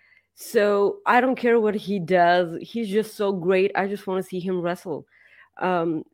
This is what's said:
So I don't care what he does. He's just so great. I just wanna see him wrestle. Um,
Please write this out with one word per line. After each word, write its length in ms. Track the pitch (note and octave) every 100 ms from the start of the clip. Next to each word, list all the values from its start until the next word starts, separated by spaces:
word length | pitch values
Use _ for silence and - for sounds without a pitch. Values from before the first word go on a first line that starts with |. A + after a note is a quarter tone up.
| _ _ _ _
So 640 | - A3+ G#3 G3+ G3+ - -
I 140 | A#3+
don't 160 | C4 B3+
care 240 | A#3+ A#3
what 160 | G#3+ G#3
he 240 | E3+ G3+
does. 580 | D#3+ F3+ E3+ F3+ F3 E3
He's 260 | E3 A#3 A3
just 280 | G3+ G#3+ -
so 180 | G3+
great. 380 | G3 E3+ F#3+ G3 F#3+
I 120 | G3
just 200 | G3+ -
wanna 160 | F#3
see 160 | F3+ F#3
him 220 | F#3 F#3
wrestle. 440 | E3+ F3+ F#3+ C#3 C#3+ _ _ - - -
Um, 480 | F3+ F3+ E3+ D#3 -